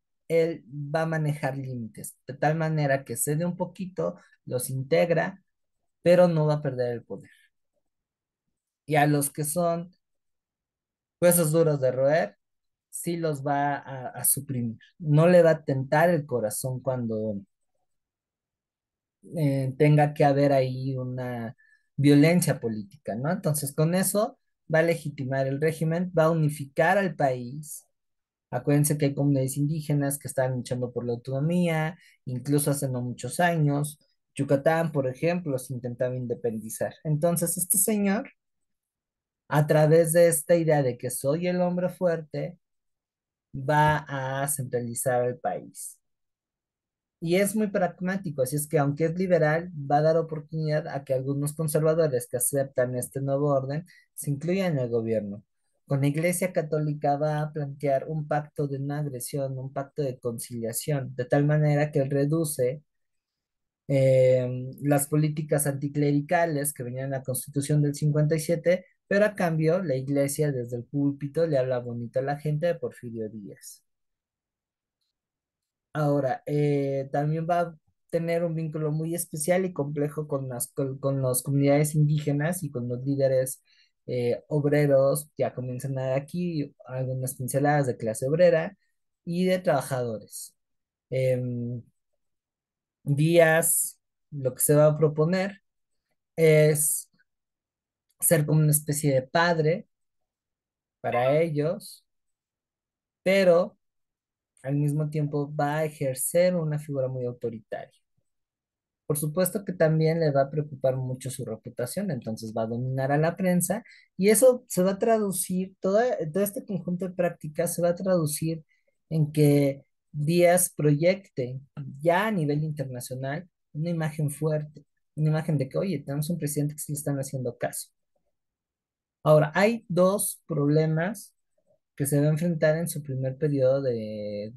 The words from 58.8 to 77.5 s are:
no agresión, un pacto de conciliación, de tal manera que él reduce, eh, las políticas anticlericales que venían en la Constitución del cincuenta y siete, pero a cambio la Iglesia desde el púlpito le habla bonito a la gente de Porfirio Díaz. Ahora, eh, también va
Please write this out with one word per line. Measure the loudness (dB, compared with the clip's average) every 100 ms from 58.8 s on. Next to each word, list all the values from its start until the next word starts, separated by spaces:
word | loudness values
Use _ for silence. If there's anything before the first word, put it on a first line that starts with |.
no | -4
agresión, | -4 -4 -6 -8 -6 -6 -6
un | -8
pacto | -8 -8 -4
de | -6 -4
conciliación, | -6 -8 -8 -8 -6 -6 -4 -4 -4
de | -6
tal | 0 2
manera | 4 4 4 2 2
que | 0
él | 0
reduce, | 0 0 0 -2 -2 -2 -2 _ _ _ _ _ _ _ _ _ _ -2
eh, | 2 6 6 6 4 2 -4 -8 -4
las | 0 2 2
políticas | 0 0 -2 -2 -2 0
anticlericales | -4 -4 0 0 0 0 0 0 -2 -4
que | -6
venían | -8 -8 -6
en |
la | -6
Constitución | -6 -8 -6 -4 0 2
del | 2
cincuenta | 0 0 2 2 0
y |
siete, | 0 -2 2 0 -2 _ -2
pero | 2 2
a |
cambio | 2 -2 2 2 0
la | 0 -4
Iglesia | -2 0 0 0 -2
desde | -2 -4 -8
el |
púlpito | -6 -2 0 -2 -6 -2 0
le | 0
habla | 0 -2
bonito | -4 -8 -6 -4
a |
la | -4 -4
gente | -4 -2 -2
de | -2
Porfirio | -6 -10 -12 -8 -8
Díaz. | -10 -16 -18 -20 -20 _ _ _ _ _ _ _ _ _ _ _ _ _ _ _ _ _ _ _ _ _
Ahora, | -2 0 2 0 -2 -2
eh, | 0 2 2 0 -2 -2
también | -2 0 -2
va | 0